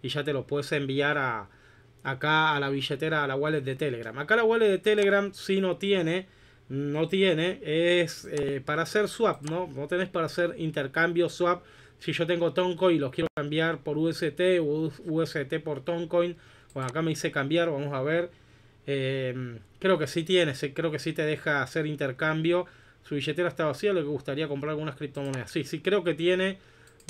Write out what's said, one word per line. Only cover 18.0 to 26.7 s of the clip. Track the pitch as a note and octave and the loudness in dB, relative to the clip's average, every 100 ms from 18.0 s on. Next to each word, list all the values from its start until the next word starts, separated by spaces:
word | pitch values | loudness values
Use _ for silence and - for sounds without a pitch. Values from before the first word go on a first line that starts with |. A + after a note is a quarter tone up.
ver. | C3+ E3 F3 - - - - _ - | 0 0 -2 -8 -20 -20 -20 _ -6
Eh, | C#3 C3 C3+ B2+ B2+ B2 A#2 - - | -2 -2 -2 -4 -4 -8 -10 -16 -2
creo | F#3+ F3+ | 2 2
que | C#3+ | 2
sí | E3+ | -2
tiene, | E3 F#3 D#3+ | 2 4 4
sí, | C3 C#3+ | 0 -4
creo | C3 D#3+ | -2 -2
que | D3+ | -2
sí | D#3+ | -4
te | D3+ | -2
deja | D3+ D3 D#3 C#3+ | -2 -2 0 0
hacer | C3 E3 D3+ | 0 -2 -2
intercambio. | D3 C#3 B2+ D#3 D#3+ D#3+ F3 F3 - - _ | -2 -4 -2 0 2 2 2 0 -8 -20 _
Su | - D3 | -8 -4
billetera | C#3 D3+ F3 | -2 0 -2
está | E3+ D#3 | 0 -2
vacía, | C3+ G#3 | 0 0
le | F#3+ | 0
gustaría | D3 C#3+ - C#3 D#3 | 0 -4 -4 -4 -2
comprar | C#3 D3 | -4 -4
algunas | D#3 D#3 | -4 -4
criptomonedas. | C3+ D3 - C#3 C3 A2+ | -6 -8 -6 -4 -4 -4
Sí, | D#3+ | -6
sí, | - E3 | -4 -4
creo | F#3+ G3+ | 0 2
que | E3+ | 2
tiene. | D#3 E3+ F#3 F#3+ F#3+ - | 0 2 2 0 -4 -12